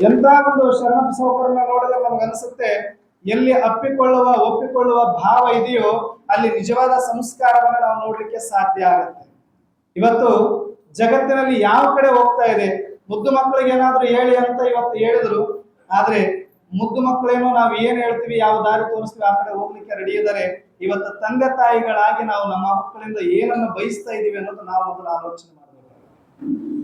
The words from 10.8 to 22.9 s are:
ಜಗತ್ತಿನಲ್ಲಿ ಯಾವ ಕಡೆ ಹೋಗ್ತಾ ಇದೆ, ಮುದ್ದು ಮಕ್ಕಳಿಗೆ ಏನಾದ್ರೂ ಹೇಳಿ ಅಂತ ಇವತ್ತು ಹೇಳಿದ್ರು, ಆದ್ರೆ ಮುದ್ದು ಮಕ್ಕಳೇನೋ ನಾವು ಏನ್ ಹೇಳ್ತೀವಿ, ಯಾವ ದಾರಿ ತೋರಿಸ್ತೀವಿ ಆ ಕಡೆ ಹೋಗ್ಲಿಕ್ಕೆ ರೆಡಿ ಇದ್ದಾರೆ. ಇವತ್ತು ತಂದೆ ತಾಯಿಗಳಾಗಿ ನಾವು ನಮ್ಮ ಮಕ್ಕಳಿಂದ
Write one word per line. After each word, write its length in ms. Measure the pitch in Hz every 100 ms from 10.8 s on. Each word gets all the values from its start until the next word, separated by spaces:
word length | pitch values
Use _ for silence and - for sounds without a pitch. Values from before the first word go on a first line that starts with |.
| _ -
ಜಗತ್ತಿನಲ್ಲಿ 560 | 233 262 269 269 262 233 202
ಯಾವ 140 | 233 - 277
ಕಡೆ 140 | 269 247
ಹೋಗ್ತಾ 300 | 240 247 233
ಇದೆ, 140 | 208 196 196 - - -
ಮುದ್ದು 200 | 214 214 269
ಮಕ್ಕಳಿಗೆ 340 | 262 269 254 254
ಏನಾದ್ರೂ 300 | 254 254 240 240
ಹೇಳಿ 180 | 254 247
ಅಂತ 160 | 247 247 247
ಇವತ್ತು 240 | 240 240 214
ಹೇಳಿದ್ರು, 380 | 226 233 220 214 208 - - _ _ 196
ಆದ್ರೆ 240 | 220 208 185 - - _ _ 190
ಮುದ್ದು 200 | 226 262 254
ಮಕ್ಕಳೇನೋ 380 | 254 240 247 247 240
ನಾವು 120 | 226 233
ಏನ್ 140 | 240 240
ಹೇಳ್ತೀವಿ, 320 | 240 233 226 226
ಯಾವ 120 | 214 220 208
ದಾರಿ 180 | 220 220
ತೋರಿಸ್ತೀವಿ 360 | 220 220 226 202
ಆ 20 | 202
ಕಡೆ 140 | 202 202
ಹೋಗ್ಲಿಕ್ಕೆ 320 | 208 208 208 196
ರೆಡಿ 120 | 190 208
ಇದ್ದಾರೆ. 260 | 208 202 180 180 _ _ 190
ಇವತ್ತು 240 | 196 202 202
ತಂದೆ 260 | 214 254 262 254
ತಾಯಿಗಳಾಗಿ 600 | 233 233 226 214 214 220 220
ನಾವು 160 | 202 202
ನಮ್ಮ 140 | 185 190 196
ಮಕ್ಕಳಿಂದ 420 | -